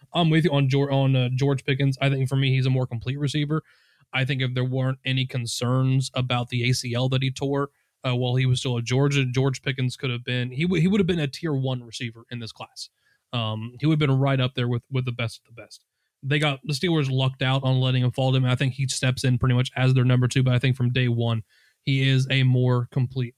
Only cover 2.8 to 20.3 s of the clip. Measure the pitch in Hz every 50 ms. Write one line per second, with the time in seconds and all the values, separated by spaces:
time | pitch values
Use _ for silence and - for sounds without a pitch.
2.8 | 127 - 120 110 - 127 135 143 147 131 - 151 147 143 156 156 - _ _ _
3.8 | _ _ _ _ _ _ - 131 131 127 143 131 131 127 127 127 127 131 127 131
4.8 | 131 131 135 - - 131 131 131 131 127 - 123 120 117 - - 123 120 127 131
5.8 | 131 131 131 135 131 - - 131 127 123 123 123 123 - 123 120 117 123 127 -
6.8 | - 123 117 120 131 131 131 131 135 135 131 - 143 139 139 139 143 139 _ _
7.8 | _ _ _ _ - 131 123 123 127 123 123 131 131 127 127 131 - 131 120 120
8.8 | 117 113 123 131 143 143 143 139 135 127 120 131 131 139 131 - - 139 135 131
9.8 | 127 123 - - - 131 120 120 123 - 123 123 123 127 127 139 165 180 185 160
10.8 | 160 190 202 220 190 165 180 165 147 135 - - - 160 147 135 127 131 131 123
11.8 | 120 117 110 - 127 117 113 117 117 _ 123 120 113 107 - - 113 - _ -
12.8 | - - _ _ _ _ _ _ _ _ - 120 113 110 110 110 110 123 123 -
13.8 | 139 156 160 151 151 135 135 131 139 139 139 131 127 127 - 127 123 120 123 117
14.8 | - _ 139 131 127 123 117 117 117 113 - - _ _ 117 113 104 - - -
15.8 | _ _ _ _ _ _ _ _ - 135 147 151 156 147 135 - - 160 143 131
16.8 | - 175 165 156 139 135 131 127 131 131 131 - 135 127 135 135 135 131 131 127
17.8 | 131 131 127 127 123 127 - - 131 131 131 131 127 123 127 123 143 131 - -
18.8 | 135 131 - - - 127 127 - - 131 123 117 - 127 123 123 127 - - 127
19.8 | 127 131 131 131 123 127 123 127 127 120